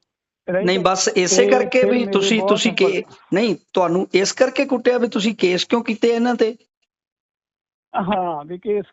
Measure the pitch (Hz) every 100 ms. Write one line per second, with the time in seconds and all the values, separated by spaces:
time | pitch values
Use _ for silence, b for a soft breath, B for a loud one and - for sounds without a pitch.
0 | _ _ _ _ - 180 185 190 180 185
1 | - 190 180 185 208 247 - 254 226 247
2 | 196 202 196 220 196 208 233 180 190 180
3 | - - _ 180 233 165 _ - 175 180
4 | 190 180 196 - 262 262 277 247 240 247
5 | 233 233 208 214 185 180 - 233 233 220
6 | 233 233 240 233 220 233 _ _ _ _
7 | _ _ _ _ _ _ _ _ _ -
8 | 185 202 180 151 151 180 220 208 -